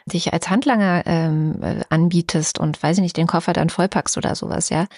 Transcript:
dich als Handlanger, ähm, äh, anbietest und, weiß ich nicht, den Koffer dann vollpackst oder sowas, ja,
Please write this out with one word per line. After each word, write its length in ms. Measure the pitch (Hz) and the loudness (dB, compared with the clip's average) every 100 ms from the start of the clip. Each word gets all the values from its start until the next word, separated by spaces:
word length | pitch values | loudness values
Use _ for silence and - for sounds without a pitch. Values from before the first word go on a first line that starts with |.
| - | -8
dich 260 | 175 - | -4 -2
als 160 | 170 - | -2 0
Handlanger, 540 | 190 285 233 196 175 - | 0 2 2 2 2 0
ähm, 500 | 170 160 156 156 - | 0 2 0 0 -2
äh, 240 | - - - | -4 -4 0
anbietest 720 | 156 170 170 170 170 151 - | 2 4 2 0 0 -2 -2
und, 220 | 156 151 | -2 -2
weiß 140 | 147 180 | 0 2
ich 40 | |
nicht, 120 | 180 165 | 0 0
den 120 | 165 | 0
Koffer 260 | 165 - | 0 0
dann 160 | 170 160 | 0 0
vollpackst 480 | - 185 - - - | 0 0 0 -2 -4
oder 180 | - - | -4 -4
sowas, 320 | - - - | -4 -4 -2
ja, 180 | 156 190 | -2 -2